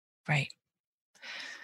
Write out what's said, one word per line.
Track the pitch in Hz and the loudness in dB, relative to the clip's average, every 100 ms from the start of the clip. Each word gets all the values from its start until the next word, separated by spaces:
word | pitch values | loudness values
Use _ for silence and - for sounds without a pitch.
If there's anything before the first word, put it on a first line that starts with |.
| _ _ - | _ _ 2
Right. | 151 135 - _ _ _ _ _ - - - - - | 2 2 -4 _ _ _ _ _ -16 -10 -8 -8 -10